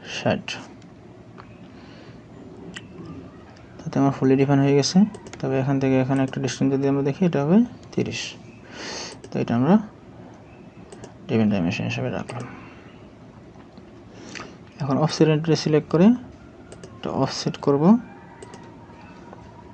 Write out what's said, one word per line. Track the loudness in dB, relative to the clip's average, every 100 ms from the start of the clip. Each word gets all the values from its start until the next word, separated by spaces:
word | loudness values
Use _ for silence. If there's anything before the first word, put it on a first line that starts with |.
| -12 -4
ষাট। | -2 -2 -4 -12 -14 -20 -20 -20 -20 -20 -20 -20 -20 -20 -20 -20 -20 -20 -20 -20 -20 -20 -20 -20 -18 -18 -18 -18 -16 -16 -18 -20 -20 -20 -20 -16
তাতে | -6 0
আমার | 0 2
ফুলি | 2 4
ডিফাইন | 4 4
হয়ে | 4 4
গেছে। | 4 4 4 0 -16 -8
তবে | -2 -2
এখান | 0 0
থেকে | 2 2
এখানে | 2 0 0
একটা | -2
ডিস্টেন্স | -4 0 0
যদি | 2 0
আমরা | 0 0
দেখি, | 0 0
এটা | 2
হবে | 4 4 4 -4 -8
তিরিশ। | -4 -4 -4 -10 -14 -20 -20 -20 -14 -12 -12 -12 -16 -8
তো | -4
এটা | -2 2
আমরা | 4 4 2 -16 -20 -20 -20 -20 -20 -20 -20 -20 -20 -20 -20 -18 -2
ডিফাইন | 2 2
ডাইমেনশন | 2 -2 -2 -4
হিসেবে | -4 -4 -6
রাখলাম। | -8 -10 -12 -14 -20 -20 -20 -20 -20 -20 -20 -20 -20 -20 -20 -20 -20 -20 -20 -20 -18 -16 -16 -18 -20 -8
এখন | -2 0
অফসেট | 0 4 4
এন্ট্রি | 4 2 0
সিলেক্ট | 2 2 2
করে | 6 6 6 0 -20 -20 -20 -20 -20 -20 -12
এটা | -6 -2
অফসেট | -2 -2 -6 -4
করব, | 0 4 6 4 2 -18 -20 -20 -20 -18 -20 -20 -20 -20 -20 -20 -20 -20 -20 -20 -20